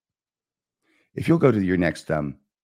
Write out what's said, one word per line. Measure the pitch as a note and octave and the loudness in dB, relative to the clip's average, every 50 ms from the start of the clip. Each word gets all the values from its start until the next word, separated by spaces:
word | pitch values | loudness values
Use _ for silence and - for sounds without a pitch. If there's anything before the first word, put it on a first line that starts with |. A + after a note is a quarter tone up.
| _ _ _ _ _ _ _ _ _ _ _ _ _ _ _ _ _ _ _ _ _ _ _ | _ _ _ _ _ _ _ _ _ _ _ _ _ _ _ _ _ _ _ _ _ _ _
If | - - - | -8 0 0
you'll | E3 E3 | 2 4
go | D3+ C3+ | 4 2
to | A2 G#2 | 2 2
your | F#2+ F2+ F#2 F2 | 0 0 0 2
next, | F2 D#2+ D#2 - - - | 0 0 -2 -4 -6 -4
um, | D#2+ D2+ D2 C#2+ C2+ - _ _ _ _ | -4 -4 -4 -6 -10 -14 _ _ _ _